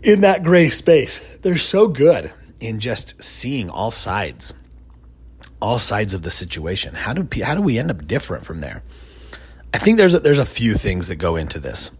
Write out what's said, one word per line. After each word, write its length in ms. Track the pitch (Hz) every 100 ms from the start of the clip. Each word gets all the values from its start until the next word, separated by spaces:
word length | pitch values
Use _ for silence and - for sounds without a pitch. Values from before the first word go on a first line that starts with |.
in 200 | 247 208
that 200 | 196 180
gray 280 | 165 175 156
space? 500 | - - 160 - - - -
They're 160 | 185 175
so 300 | - 190 220
good 440 | 131 151 131 - - - -
in 220 | 113 107
just 420 | 120 110 - -
seeing 460 | - - 127 139 90
all 220 | - 110
sides, 640 | - - 98 85 - - - - - - - - - - - - -
all 180 | 107 120
sides 360 | - 104 107
of 80 | 95
the 80 | 85
situation. 640 | - 87 - 78 98 -
How 180 | - -
do 100 | 156
pe-, 200 | 165 -
how 120 | 104
do 60 | 160
we 180 | 196 117
end 120 | 160
up 160 | 95 73
different 400 | 107 - 69 -
from 140 | 82
there? 220 | 71 - - - - - - - - - -
I 40 | -
think 200 | 208 220
there's 160 | 185
a, 60 | 170
there's 180 | 151 143
a 80 | 123
few 260 | - 117
things 360 | 101 101 90 82
that 80 | 82
go 200 | 87 82
into 240 | 76 78
this. 300 | 67 - -